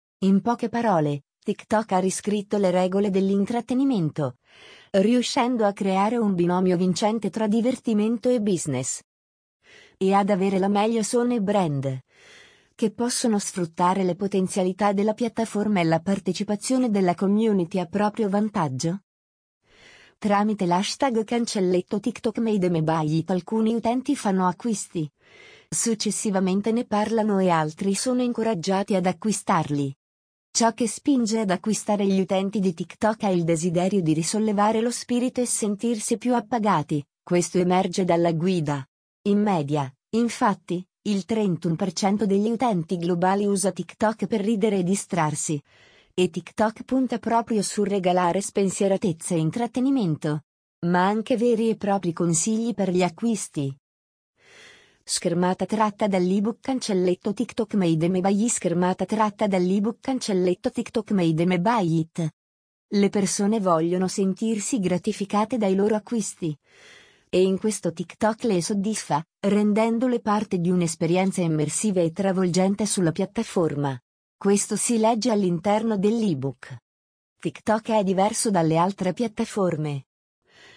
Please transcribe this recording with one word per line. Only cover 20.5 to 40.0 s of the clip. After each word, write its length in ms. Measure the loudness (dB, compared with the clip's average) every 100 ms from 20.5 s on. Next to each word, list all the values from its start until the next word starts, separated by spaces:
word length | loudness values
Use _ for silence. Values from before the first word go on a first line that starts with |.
| 0
l'hashtag 600 | 0 0 -2 -2 -2 -2
cancelletto 760 | -2 -2 -2 -2 0 0 -2 -4
TikTok 400 | -4 -4 -4 -2
Made 300 | -2 0 0
Me 140 | 0
Buy 360 | 0 0 0 0
It 120 | 0
alcuni 440 | -4 -2 0 0
utenti 400 | 0 0 -2 -2 -2
fanno 300 | 0 2 0
acquisti. 640 | 0 -4 -4 -6 -6 -6 _ _ -20 -20 -20 -8
Successivamente 1000 | -4 -2 -2 -2 -2 -2 0 2 0 0
ne 160 | -2 0
parlano 540 | -2 0 0 2 2
e 80 | 2
altri 460 | 2 0 -2 -2
sono 280 | -2 -2 -2
incoraggiati 720 | -2 -2 -2 -2 -2 -2 0
ad 120 | 0 0
acquistarli. 840 | -2 -2 -2 0 0 0 -2 -4 -8 _ _ _ _ _
Ciò 220 | 0 0
che 140 | 2 -4
spinge 540 | -2 0 2 2 0
ad 100 | 0
acquistare 560 | -2 -2 -2 -2 0 2
gli 140 | 2
utenti 400 | 0 0 -2 0
di 120 | -2
TikTok 500 | -2 -8 -4 -2 0
è 60 | 0
il 140 | 0
desiderio 580 | 2 0 0 0 0 0
di 120 | 2
risollevare 680 | 0 0 0 0 2 2 2
lo 120 | -2
spirito 480 | -4 -4 -2 0 -2
e 60 | -2
sentirsi 680 | -2 -2 -2 -2 -2 -2 -2
più 200 | 0 0
appagati, 680 | 0 -2 2 2 0 -4 -6 _
questo 340 | -2 0 2 0
emerge 460 | 2 2 0 0
dalla 280 | 2 2 2
guida. 540 | 2 0 0 0 -4 -8 _ _ _
In 200 | 0 2
media, 500 | 2 0 0 -2 -4 -8